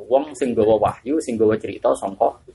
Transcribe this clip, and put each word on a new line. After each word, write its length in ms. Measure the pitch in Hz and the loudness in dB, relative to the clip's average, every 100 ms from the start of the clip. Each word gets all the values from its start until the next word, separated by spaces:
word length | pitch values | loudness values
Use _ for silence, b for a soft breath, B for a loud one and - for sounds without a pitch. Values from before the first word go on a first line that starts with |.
Wong 320 | 101 131 151 139 | 0 0 0 -4
sing 160 | 131 | -2
nggawa 240 | 113 107 110 | 2 4 4
wahyu, 400 | 104 - 123 156 | 2 -2 -4 -4
sing 160 | 147 113 | -2 0
nggawa 160 | 110 110 | 2 2
cerita 320 | 107 95 123 - | -4 -4 -2 0
sangka 320 | - 98 135 - - | -2 -2 -2 -2 -16